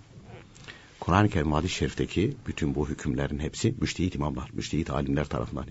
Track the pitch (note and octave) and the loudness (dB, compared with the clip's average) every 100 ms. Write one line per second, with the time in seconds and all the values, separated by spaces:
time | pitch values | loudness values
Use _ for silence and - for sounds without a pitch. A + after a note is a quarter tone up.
0 | - - - - - - - - - - | -16 -20 -18 -18 -18 -18 -18 -18 -20 -6
1 | - F2+ G#2 F#2+ D2+ D2+ F2 - C2+ - | 4 6 6 4 4 2 2 0 0 0
2 | C2 - A2 C#3 - - D#2 C#2 D2 D2 | 0 2 0 0 -8 -2 0 0 -2 -2
3 | D#2 B1+ C#2+ C#2 D2+ - - - D2+ - | -2 0 0 -2 -4 0 0 2 -2 0
4 | F#2 C#2+ D2 C2 - - - D2+ D#2+ C#2 | 0 0 -2 -2 -6 -6 -2 -2 0 0
5 | C#2 C#2 D2+ B1+ A#1 C2 - | 2 0 0 -2 -2 -4 -6